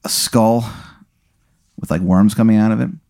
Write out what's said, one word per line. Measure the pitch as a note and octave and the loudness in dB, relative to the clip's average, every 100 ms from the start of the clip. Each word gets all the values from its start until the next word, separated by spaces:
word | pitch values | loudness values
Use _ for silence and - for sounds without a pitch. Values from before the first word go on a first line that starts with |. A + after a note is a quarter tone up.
a | - | -6
skull | - - A#2+ A2 A#2 A2+ G2+ - - _ _ _ _ _ _ _ - | -6 -2 0 2 0 -4 -14 -20 -20 _ _ _ _ _ _ _ -18
with, | - | -6
like, | E2 | -4
worms | F2+ F#2 G#2 | 0 2 2
coming | G#2 A2+ G#2+ | 2 2 4
out | G#2+ | 2
of | A2 | 0
it. | C3+ F3 | -4 -8